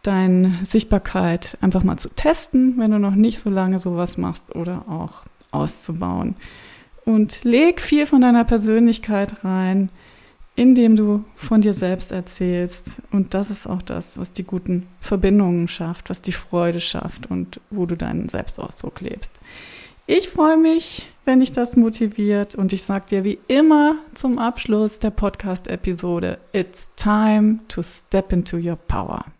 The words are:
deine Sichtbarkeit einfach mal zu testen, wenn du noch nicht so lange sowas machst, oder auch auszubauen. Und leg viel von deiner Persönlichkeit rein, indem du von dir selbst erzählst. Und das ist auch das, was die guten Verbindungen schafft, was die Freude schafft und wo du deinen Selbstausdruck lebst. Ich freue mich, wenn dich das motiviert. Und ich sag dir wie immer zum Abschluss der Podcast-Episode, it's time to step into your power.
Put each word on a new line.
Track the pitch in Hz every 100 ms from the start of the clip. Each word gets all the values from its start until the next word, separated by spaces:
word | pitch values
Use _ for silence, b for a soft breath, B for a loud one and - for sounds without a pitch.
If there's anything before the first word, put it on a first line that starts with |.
deine | - 190 185 185 185 175
Sichtbarkeit | 190 226 220 202 - 185 175 170 - -
einfach | 185 185
mal | 185 170
zu | -
testen, | - 294 330 - 254 254 247
wenn | 220
du | 214
noch | 202 196
nicht | 220 220
so | 208
lange | 190 185 185
sowas | 180 175 175 -
machst, | 180 165 -
oder | - 170 180 -
auch | 165 170 - - _ _
auszubauen. | - 156 - - 165 90 90 - - B B B B B - -
Und | 220 214 -
leg | 240 240 330 349
viel | - 294
von | 294 277
deiner | 247 240
Persönlichkeit | 233 233 214 220 233 226 - 208 202 214
rein, | 190 185 185 196 190 b b b b b - -
indem | 247 254 226
du | 220 208 208 208 -
von | - 220
dir | 208
selbst | 185 180 185 -
erzählst. | 185 180 - 180 175 175 - - - -
Und | 202 185
das | 190 202
ist | 202 -
auch | 185
das, | 180 170 - -
was | 175
die | -
guten | 185 180 - 180 180 -
Verbindungen | - 196 196 202 190 175 170
schafft, | - 165 170 -
was | 180
die | -
Freude | - - 175 170 170
schafft | - - - - -
und | 185 180 - _
wo | 208 175
du | 170
deinen | - - -
Selbstausdruck | - - - - - - -
lebst. | - - - - B B B B B B -
Ich | 349 381
freue | - 311 320
mich, | 320 330 - - - _
wenn | - 262
dich | 262
das | - 240 247
motiviert. | 226 220 220 214 208 202 202
Und | - 190
ich | 190
sag | - 196 -
dir | 196
wie | 196 - -
immer | 262 311 302 294 311 -
zum | - 262 240
Abschluss | 226 240 - 214 214 -
der | 214
Podcast-Episode, | 208 202 - 202 185 - 175 - 175 175 170 180 - -
it's | 202 185 - - -
time | 208 214 214 214 214 220 -
to | -
step | 170 - - 190 190
into | 180 175 170
your | 170 165
power. | - - 92 - -